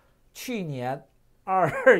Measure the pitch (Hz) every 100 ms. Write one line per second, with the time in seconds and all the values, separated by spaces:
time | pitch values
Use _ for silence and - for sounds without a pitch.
0 | _ _ _ - - 233 170 135 123 143
1 | - _ _ _ - 185 165 - 494